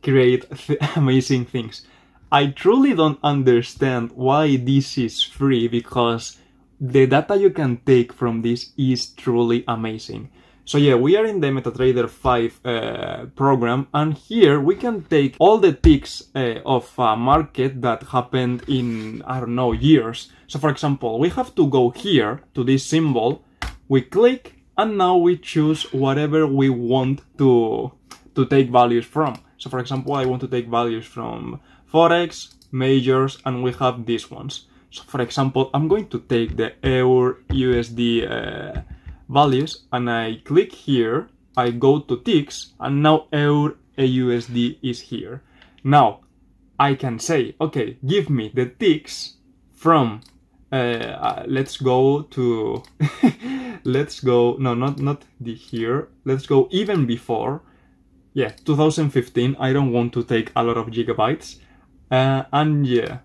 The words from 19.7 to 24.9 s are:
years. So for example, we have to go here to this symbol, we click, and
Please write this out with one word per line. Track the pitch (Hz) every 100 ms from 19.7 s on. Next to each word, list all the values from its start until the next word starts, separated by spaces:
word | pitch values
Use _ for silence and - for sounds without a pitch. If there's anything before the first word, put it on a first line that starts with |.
years. | 113 131 156 113 120 - _ _
So | 147
for | 151
example, | 139 147 139 123 113
we | 165
have | 175 254 -
to | 151
go | 131 120
here | - 202 160 107 127 _
to | -
this | 123 135 -
symbol, | 156 160 123 113 151 _ _ - - _
we | 135
click, | 127 180 240 254 - _ _ -
and | 220